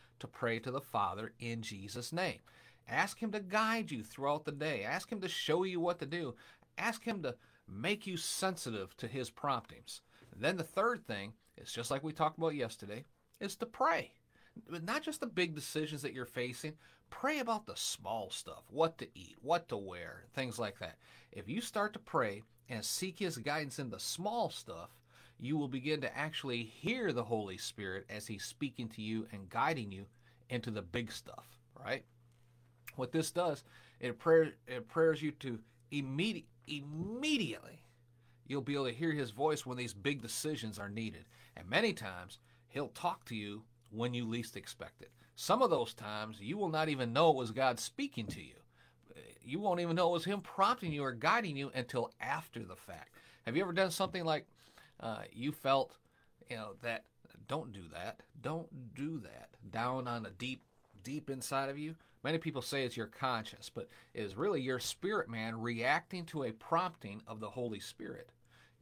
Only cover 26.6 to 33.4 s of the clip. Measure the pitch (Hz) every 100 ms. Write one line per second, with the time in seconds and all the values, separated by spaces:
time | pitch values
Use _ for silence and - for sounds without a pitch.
26.6 | 110 - 170 254 202 120 113 113 98 90
27.6 | - - 98 95 - 107 - 101 - -
28.6 | 143 123 110 110 107 110 107 101 92 110
29.6 | 143 156 101 95 101 - - - - 123
30.6 | 120 107 90 123 113 - - - - -
31.6 | _ - 139 135 - _ _ _ - -
32.6 | - _ - - 123 160 160 175